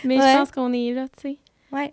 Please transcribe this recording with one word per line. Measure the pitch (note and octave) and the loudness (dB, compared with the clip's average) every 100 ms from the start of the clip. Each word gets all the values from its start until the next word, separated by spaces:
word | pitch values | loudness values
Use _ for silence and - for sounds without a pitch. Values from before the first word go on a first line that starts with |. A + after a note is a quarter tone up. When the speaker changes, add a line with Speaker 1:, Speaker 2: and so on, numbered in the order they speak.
Speaker 1:
Mais | B3+ C4 | 0 4
Speaker 2:
Ouais. | C4+ | 6
Speaker 1:
je | C#4 | 4
pense | C#4 | 2
qu'on | C4 B3 | -4 -4
est | B3 A#3+ | -2 -4
là, | B3 C4 | -4 -8
tu | - | -10
sais. | C#4 C#4+ _ _ _ | -12 -12 _ _ _
Speaker 2:
Ouais. | C4+ C#4+ | -8 -8